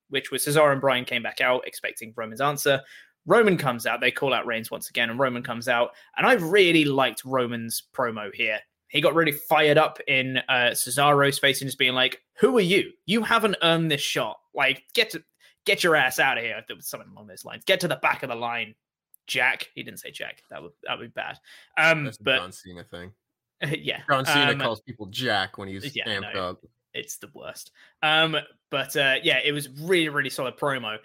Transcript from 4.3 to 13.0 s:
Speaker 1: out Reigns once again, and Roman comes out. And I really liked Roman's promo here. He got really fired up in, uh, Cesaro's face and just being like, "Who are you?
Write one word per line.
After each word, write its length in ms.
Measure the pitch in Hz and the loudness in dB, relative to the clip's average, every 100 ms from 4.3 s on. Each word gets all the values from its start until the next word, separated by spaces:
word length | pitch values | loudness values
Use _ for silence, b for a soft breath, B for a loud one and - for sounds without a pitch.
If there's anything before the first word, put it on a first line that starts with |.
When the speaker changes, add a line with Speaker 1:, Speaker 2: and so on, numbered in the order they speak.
Speaker 1:
out 120 | 117 120 | 0 -2
Reigns 240 | 113 113 | -6 -6
once 200 | 117 - | -10 -8
again, 180 | - 117 | -4 -2
and 80 | 120 | 0
Roman 240 | 135 123 | -2 -2
comes 240 | 127 117 120 | -6 -6 0
out. 220 | 120 120 - b - | 0 0 -4 b 0
And 100 | 196 | 2
I 80 | |
really 500 | 247 160 202 180 165 | 2 4 4 6 6
liked 400 | 143 135 127 110 | 4 2 0 -2
Roman's 600 | 131 131 120 117 113 - - | -4 -2 -2 -4 -8 -10 -8
promo 400 | - 120 110 104 | -4 -4 -4 -8
here. 240 | - 113 107 - _ _ | -4 -2 -4 -8 _ _
He 120 | 147 | 2
got 140 | 156 | 4
really 180 | 160 160 | 4 2
fired 460 | 147 - 156 151 147 | 0 2 4 6 6
up 220 | 156 - - | 4 0 -2
in, 320 | 135 131 131 - | 0 0 -2 0
uh, 220 | 127 120 | 2 2
Cesaro's 640 | - - 127 143 143 139 139 | 0 -2 2 4 6 4 4
face 240 | 139 135 | 2 2
and 60 | 139 | -2
just 100 | - | 0
being 160 | 131 | 0
like, 260 | 127 127 - _ - | 2 0 -2 _ 0
"Who 180 | 233 254 | 4 4
are 20 | |
you? 320 | 175 190 - - | 4 2 0 -6